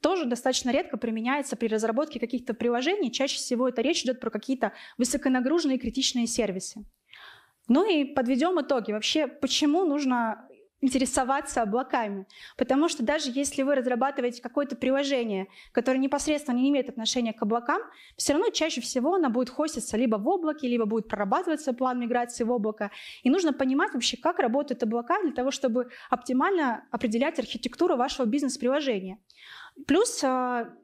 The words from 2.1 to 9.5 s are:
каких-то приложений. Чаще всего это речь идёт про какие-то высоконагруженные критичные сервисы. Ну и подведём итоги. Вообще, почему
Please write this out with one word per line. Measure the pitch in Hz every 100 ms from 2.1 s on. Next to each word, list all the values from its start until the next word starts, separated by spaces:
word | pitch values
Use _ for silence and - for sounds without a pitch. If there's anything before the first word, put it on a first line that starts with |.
| -
каких-то | 233 254 -
приложений. | 220 240 240 269 403 285
Чаще | - 269 -
всего | - 240 254
это | 247
речь | 226 330
идёт | - 254
про | 226
какие-то | 220 - 262 208 - - -
высоконагруженные | 247 294 277 254 254 330 311 262
критичные | 226 269 262 254 233
сервисы. | - 208 185 - - 208 _ _ - - - _ _ -
Ну | 247 427
и | 330
подведём | 277 294 240 262 330 359
итоги. | 277 269 202
Вообще, | 214 - 311 277
почему | - 262